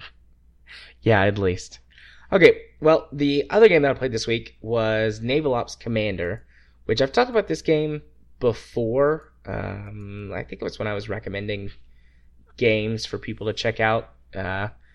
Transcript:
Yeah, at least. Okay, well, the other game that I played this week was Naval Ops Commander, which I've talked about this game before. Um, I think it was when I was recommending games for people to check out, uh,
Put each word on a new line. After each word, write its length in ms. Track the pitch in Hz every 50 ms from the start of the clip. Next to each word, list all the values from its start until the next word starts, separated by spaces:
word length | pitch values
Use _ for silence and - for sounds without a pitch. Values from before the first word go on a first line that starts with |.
| - - - - - _ _ _ _ _ _ _ _ - - - - - - _
Yeah, 200 | - 113 110 98 95
at 140 | 104 104 104
least. 400 | 98 92 90 - - - - - - _ _ - - - - - - -
Okay, 300 | - 190 165 - - - - - - -
well, 280 | 147 156 160 - - -
the 380 | 131 143 147 143 143 143 139 -
other 200 | - 214 226 208
game 120 | 180 156
that 80 | 143 139
I 40 | 127
played 180 | 113 127 127
this 140 | 113 110 -
week 300 | 117 117 110 - - - -
was 600 | - 110 117 113 110 110 110 110 110 110 104 110
Naval 320 | 113 120 180 180 151 139 123
Ops 200 | 120 - - -
Commander, 680 | - - 123 117 110 107 104 95 85 90 87 101 117 - - - - - _ _ _ -
which 160 | - 117 117
I've 120 | 131 135
talked 180 | - 240 254 254
about 180 | 233 220 - -
this 140 | 160 -
game 400 | - - 156 151 156 151 151 151 - - - - - - - -
before. 920 | 127 120 110 - - - - 123 117 110 120 135 143 147 156 156 - - _ _ -
Um, 840 | 107 107 107 98 98 98 101 101 101 107 104 101 101 101 104 104 98 95
I 80 | 98
think 180 | 113 - - -
it 40 | 110
was 140 | - - -
when 100 | 110 107
I 40 |
was 160 | 104 101 104 110
recommending 640 | 98 107 - 104 95 98 101 104 104 101 98 98 - - - - - - - - - _ - - - - - - - -
games 480 | 120 110 110 107 107 110 113 107 -
for 100 | - -
people 300 | 101 - 117 110 - 107
to 80 | 110 104
check 260 | - - 113 110 -
out, 300 | 113 110 113 113 - - - - - - -
uh, 320 | 95 92 90 95 98 101 110 - - - - _